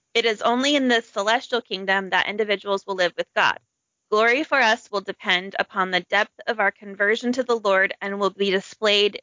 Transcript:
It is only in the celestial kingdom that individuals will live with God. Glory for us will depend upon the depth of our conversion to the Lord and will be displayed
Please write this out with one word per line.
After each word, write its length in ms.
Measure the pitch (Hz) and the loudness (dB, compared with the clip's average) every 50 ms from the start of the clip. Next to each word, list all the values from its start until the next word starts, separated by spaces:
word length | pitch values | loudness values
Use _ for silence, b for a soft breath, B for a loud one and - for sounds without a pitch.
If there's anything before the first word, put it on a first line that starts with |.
| _ _ - | _ _ -2
It 120 | 233 220 | 0 0
is 160 | 226 214 208 | 0 -2 0
only 340 | - 233 240 247 262 285 294 | 0 0 0 2 0 2 2
in 140 | 285 262 247 | 2 2 2
the 120 | 240 233 | 2 0
celestial 600 | - - - 214 196 214 233 262 - - 247 233 | 0 -4 -8 -4 -2 0 0 -2 -2 -4 -6 -6
kingdom 480 | - - 208 190 196 190 190 196 196 185 | -6 -6 -10 -6 -2 0 0 0 0 0
that 180 | 185 180 - | -2 0 0
individuals 580 | - 202 208 220 208 202 196 202 202 196 196 - | -2 -2 -4 -2 -2 -2 -4 -2 -4 -4 -4 -4
will 100 | 196 190 | -6 -2
live 180 | 185 180 170 - | 0 0 -2 0
with 120 | - 170 _ - | -4 -8 _ 0
God. 240 | 208 175 113 - - _ _ _ _ _ _ _ _ _ - | 0 2 2 0 -2 _ _ _ _ _ _ _ _ _ -2
Glory 340 | 208 214 226 233 247 285 320 | 2 2 4 4 2 0 0
for 160 | - 294 269 | 0 0 2
us 320 | 240 214 226 233 - - | 4 2 2 0 -2 -8
will 80 | 202 196 | -8 -8
depend 560 | 196 202 185 - - 208 185 180 185 196 - | -6 -6 -12 -8 -2 -2 -2 -2 -2 -6 -4
upon 320 | - - _ - 196 185 185 | -4 -4 _ -2 -4 -2 0
the 100 | 185 180 | -2 -4
depth 360 | 175 - 202 202 214 - _ - - | -4 0 0 0 0 -2 _ -12 -6
of 120 | - 233 220 | -6 -2 0
our 100 | 202 196 | 0 -2
conversion 600 | - _ 208 202 196 202 202 202 220 226 247 240 | -2 _ -18 -14 -4 -2 0 0 0 0 0 -2
to 120 | 247 269 254 | -2 -2 0
the 120 | 254 233 | -2 -2
Lord 360 | 226 208 202 190 190 190 190 - - | 0 2 2 4 4 2 0 -2 -6
and 180 | 202 196 202 202 | -8 -8 -4 -2
will 100 | 202 190 | -2 -2
be 220 | 190 196 202 196 | 0 0 0 0
displayed 640 | 185 190 - - - - 220 208 208 202 208 202 202 - | 0 0 -2 -4 -10 -2 0 2 4 4 2 0 0 -2